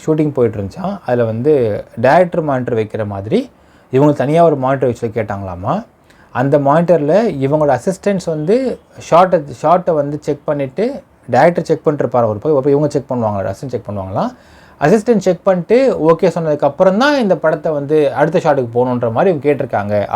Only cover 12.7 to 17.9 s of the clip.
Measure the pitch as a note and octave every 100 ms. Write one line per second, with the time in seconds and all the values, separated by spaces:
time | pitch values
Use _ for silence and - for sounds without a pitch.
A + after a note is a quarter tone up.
12.7 | C#3 D3+ D3 - B2 A2+ G2+ G2+ G2 C#3
13.7 | A#2+ - G2+ F#2+ G#2+ A3 B3 _ - -
14.7 | - D3 F#3 G#3 A3+ G3 F3 - F#3 E3
15.7 | A#3 C4+ G3 D3+ E3 F#3 E3 D#3+ D3 C#3+
16.7 | - F#3+ F#3+ C#4 D4 G#3+ F3 D#3+ D#3+ E3
17.7 | D3 C#3+